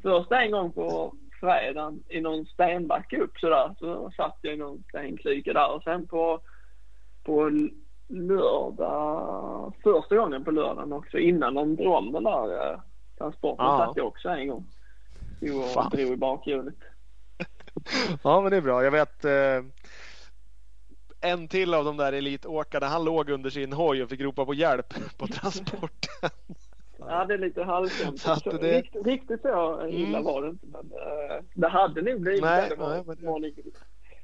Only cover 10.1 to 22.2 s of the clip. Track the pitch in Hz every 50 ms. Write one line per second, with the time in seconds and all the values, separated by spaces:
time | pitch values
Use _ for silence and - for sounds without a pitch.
10.1 | 202 220 233 175 139 131 135 165 156 151 143 135 - - 143 147 143 147 - -
11.1 | - - 160 170 180 165 135 123 131 139 151 151 160 160 - 190 175 139 98 110
12.1 | 139 170 220 220 190 143 113 104 87 - 67 71 82 185 - - - - - -
13.1 | - - - 151 - - - 147 131 - 123 135 143 139 170 - 139 151 135 113
14.1 | - - - 175 180 143 131 139 127 113 180 - - - - - - - - -
15.1 | - - - - - - - 147 139 135 131 127 127 127 117 127 - 139 135 127
16.1 | 127 120 131 131 131 - - 147 143 135 127 139 - - - - - - - -
17.1 | - - - - - - 180 - - - - - - - - - - 262 247 202
18.1 | 170 143 - 135 156 190 196 190 196 190 156 131 123 127 131 139 143 151 151 -
19.1 | - - - 147 139 139 139 135 135 131 127 131 131 - - - - - - -
20.1 | - - - - - - - - - - - - - - - - - - - -
21.1 | - - - 175 175 175 165 151 - 190 190 175 170 156 143 151 147 147 143 139
22.1 | 135 139